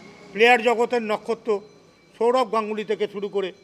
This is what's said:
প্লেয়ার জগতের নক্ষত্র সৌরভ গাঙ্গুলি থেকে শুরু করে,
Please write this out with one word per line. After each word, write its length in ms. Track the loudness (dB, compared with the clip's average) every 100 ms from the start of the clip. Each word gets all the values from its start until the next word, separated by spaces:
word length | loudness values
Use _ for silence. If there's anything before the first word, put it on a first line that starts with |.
| -20 -20 -10
প্লেয়ার 300 | 2 4 6
জগতের 400 | 4 0 0 -2
নক্ষত্র 580 | -2 -4 -4 -6 -4 -6 -6 -20 _ _ _ -2
সৌরভ 340 | 2 2 0
গাঙ্গুলি 320 | -2 -4 -6
থেকে 240 | -6 -4 -4
শুরু 200 | -6 -6
করে, 240 | -4 -6 -8